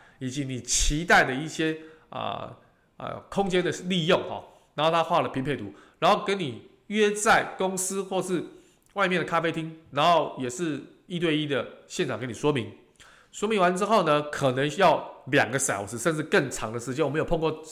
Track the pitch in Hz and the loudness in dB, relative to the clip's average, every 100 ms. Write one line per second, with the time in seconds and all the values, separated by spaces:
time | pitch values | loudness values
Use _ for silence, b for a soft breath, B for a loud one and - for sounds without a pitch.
0 | B B 131 135 131 123 - - - 147 | B B -8 -6 -6 -8 -4 0 2 2
1 | 175 196 139 131 156 - 160 156 B B | 4 4 4 0 -4 -2 -2 -2 B B
2 | _ - 110 - - - b b b - | _ -8 -6 -6 -10 -14 b b b -14
3 | - - - 190 196 180 170 - 180 185 | -12 -12 -6 -4 0 0 0 -4 -4 -2
4 | 160 180 - 101 - b b - 160 165 | 2 2 0 -10 -12 b b -2 2 2
5 | 160 170 123 135 131 123 101 B B _ | 2 2 2 -2 -4 -4 -6 B B _
6 | 165 208 - 196 147 110 - _ - 214 | 2 2 0 -2 -4 -8 -16 _ -4 2
7 | 208 208 220 165 - - 190 185 - 196 | 2 2 4 4 2 -2 -2 -2 -4 -6
8 | 185 190 185 170 - B B B _ 202 | -4 -4 -2 -4 -4 B B B _ -2
9 | 185 180 151 170 165 160 160 160 - 135 | 0 0 0 0 0 -2 -6 -10 -6 2
10 | 165 165 143 - 123 147 165 139 - - | 4 4 2 -2 -6 -4 -4 -6 -10 -20
11 | - 175 165 151 147 127 110 - - - | -10 -2 0 2 0 -2 -4 -10 -8 -4
12 | 147 107 123 107 147 139 104 - _ B | -4 -4 -6 -2 0 0 -2 -10 _ B
13 | B B B - 208 214 180 185 202 220 | B B B -6 -2 2 4 2 2 4
14 | 160 147 147 - 135 127 147 165 175 139 | 4 2 0 0 0 2 0 4 4 4
15 | - - - 135 107 131 - 101 101 117 | 0 -14 0 2 2 0 -2 -2 -6 -4
16 | 170 156 151 196 131 - 113 120 135 131 | -2 -2 0 2 2 -4 -6 -6 -6 -2
17 | 143 156 139 165 160 156 - | -2 0 0 0 0 -4 -10